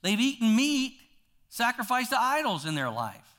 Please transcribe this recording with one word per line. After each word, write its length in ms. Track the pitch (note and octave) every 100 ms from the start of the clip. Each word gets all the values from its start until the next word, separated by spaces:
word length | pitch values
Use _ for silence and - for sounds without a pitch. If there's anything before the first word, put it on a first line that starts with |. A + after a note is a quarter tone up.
They've 180 | F#3 G#3
eaten 340 | B3+ C#4 A3+
meat 460 | A3 C#4+ C#4 C4 - _ _ _ _ _
sacrificed 600 | - A#3 A#3+ G#3+ B3 B3
to 100 | B3+
idols 460 | B3 D4 D4+ F3 D3+
in 80 |
their 160 | D3+ C3
life. 460 | A2+ A2+ F#2 -